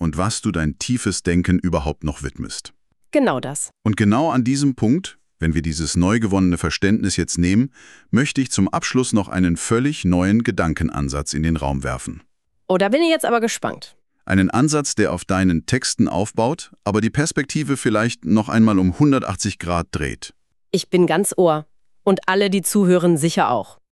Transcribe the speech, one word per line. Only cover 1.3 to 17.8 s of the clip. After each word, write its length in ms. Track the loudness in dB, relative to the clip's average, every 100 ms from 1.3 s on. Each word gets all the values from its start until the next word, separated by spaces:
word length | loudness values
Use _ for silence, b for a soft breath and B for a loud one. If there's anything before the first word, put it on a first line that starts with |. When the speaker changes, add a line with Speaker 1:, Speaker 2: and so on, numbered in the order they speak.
| 0 2 0
Speaker 1:
überhaupt 420 | 0 -2 -4 -6
noch 220 | -6 -6
widmest. 480 | -10 -10 -12 -12 -16 _ _ _ _
Speaker 2:
Genau 260 | 0 2 0
das. 320 | -6 -10 -12 _
Speaker 1:
Und 120 | -2 2
genau 340 | 2 2 2
an 120 | 0
diesem 320 | 0 2 0
Punkt, 420 | 0 0 0 -2 -18 _ -4
wenn 160 | 0
wir 80 | 0
dieses 320 | -2 -4 -2
neu 240 | 0 2 2
gewonnene 400 | 2 2 2 2
Verständnis 580 | -2 0 0 2 0 -2
jetzt 220 | -2 0
nehmen, 340 | 2 2 0 B B B B
möchte 300 | 0 0 -2
ich 100 | -2
zum 180 | 0 0
Abschluss 440 | -2 -2 -2 0
noch 160 | 0 -2
einen 280 | 0 0 0
völlig 480 | 0 0 0 -2
neuen 380 | 0 2 2 2
Gedankenansatz 920 | 0 0 -2 0 -2 -2 -4 -4 -6
in 100 | -2
den 120 | 0 0
Raum 280 | -2 -4
werfen. 400 | -4 -8 -10 -16 _ _ _ _ -2
Speaker 2:
Oh, 120 | 0
da 100 | 2
bin 120 | 2
ich 80 | 2
jetzt 140 | 0
aber 160 | 0 0
gespannt. 560 | -2 -4 -6 -8 -16 _ _ _ -2
Speaker 1:
Einen 220 | 0 2
Ansatz, 460 | 2 2 0 -2 0
der 160 | 0
auf 120 | -2
deinen 420 | -2 0 2 0 0
Texten 420 | -2 -2 -2 0
aufbaut, 640 | 0 -4 -2 -2 -2 -10 -10
aber 180 | -2 0
die 100 | 0
Perspektive 640 | 0 -2 -2 -4 -4 -2
vielleicht 480 | -2